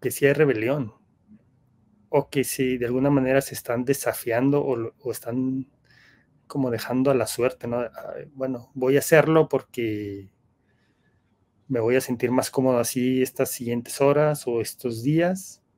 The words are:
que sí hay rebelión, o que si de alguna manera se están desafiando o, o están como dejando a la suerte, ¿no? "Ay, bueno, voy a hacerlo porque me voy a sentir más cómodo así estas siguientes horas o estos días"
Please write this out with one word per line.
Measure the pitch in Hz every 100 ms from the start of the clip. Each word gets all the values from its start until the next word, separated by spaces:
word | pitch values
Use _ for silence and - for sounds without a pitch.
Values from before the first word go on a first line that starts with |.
que | 127
sí | - 139
hay |
rebelión, | 139 151 113 113 147 120 - _ _ _ - _ _ _ _ _ _ _
o | 147 139
que | 143
si | 123 - 131 127
de | 120
alguna | 123 139
manera | 143 131 135
se | 135 -
están | - 120 127
desafiando | 135 - - - 117 135 143
o, | 143 123 117 _
o | 127
están | 113 - 123 131 131 131 _ _ _ - _ _ _ _
como | 143 131
dejando | 117 - 123 135
a | 135
la | 113
suerte, | - 123 - 120
¿no? | 120
"Ay, | 120 - - - -
bueno, | 135 131 123 120 139
voy | 127 139
a |
hacerlo | - 160 143 160 156
porque | 135 - - 113 107 104 98 95 _ _ _ _ _ _ _ _ _ _ _ _ _ _
me | 131
voy | 110 123
a |
sentir | 127 123 120
más | 127 131
cómodo | - 131 123
así | 117 - 123 131
estas | 127 - 131
siguientes | - 117 120 117 -
horas | 139 143 151 147 -
o | 117
estos | 107 - 127 113
días" | 120 156 175 190 - - _